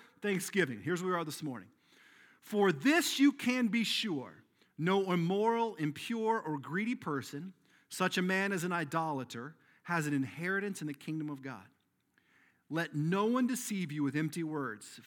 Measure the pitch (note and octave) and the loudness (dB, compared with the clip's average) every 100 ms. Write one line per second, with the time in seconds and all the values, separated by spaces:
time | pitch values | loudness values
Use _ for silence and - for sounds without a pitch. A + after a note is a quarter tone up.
0 | - _ G#3 F#3+ - G3 D3 A2 A#2 F3 | -18 _ -2 -2 0 2 2 0 -4 -2
1 | F#3 F3 D#3 - D3+ A#2 F2+ _ _ - | 0 -2 -2 -6 -6 -8 -12 _ _ -20
2 | - - - _ - G#3 G3 C#3+ A3+ E4+ | -20 -20 -20 _ -4 4 4 6 4 4
3 | - - C#4 C#4 B3 B3+ A3+ A#3 A3 - | 4 6 6 6 2 2 2 2 0 0
4 | G#3+ C#3+ G#2+ D2+ _ _ _ - E3 G3 | -2 -4 -6 -14 _ _ _ -2 2 2
5 | F#3+ F3 E3 G3 A3+ A#3 A3+ F3 D3+ C#3+ | 4 2 2 2 2 2 0 -2 -4 -4
6 | - A#3 A3 A3+ D#3 D3 C3 F3 A3+ B3 | -6 -2 0 0 -2 -6 -4 -2 -2 -4
7 | E3+ C#3+ - C#3+ F#3 - _ _ _ - | -4 -4 -6 -10 -12 -16 _ _ _ -2
8 | F#3 F#3+ F#3 F#3+ G3 F#3+ F3+ E3+ D3 E3 | 0 2 2 2 0 0 -2 -2 -2 -2
9 | D#3+ C3+ A#2+ A#2 C#3 - _ _ - E3+ | -2 -2 -6 -10 -14 -18 _ _ -2 0
10 | D3 C#3+ C3 - F3 G3 G3+ F#3+ D3+ C#3 | 2 0 0 -4 -4 -2 -4 -6 -8 -8
11 | - D#3 D3+ C#3 C3 A2 G2 _ _ _ | -6 -6 -6 -8 -12 -14 -18 _ _ _
12 | _ _ _ _ _ _ - D#3 D#3+ D3 | _ _ _ _ _ _ -6 -2 -2 0
13 | D#3+ F#3+ G#3+ B3+ B3 B3+ - G3+ D#3+ D3 | 2 4 4 4 2 0 -2 -4 -2 -2
14 | C#3 D3 D#3 E3+ D#3+ D#3 B2+ G#2+ - - | 0 0 -2 -2 -4 -4 -6 -8 -14 -20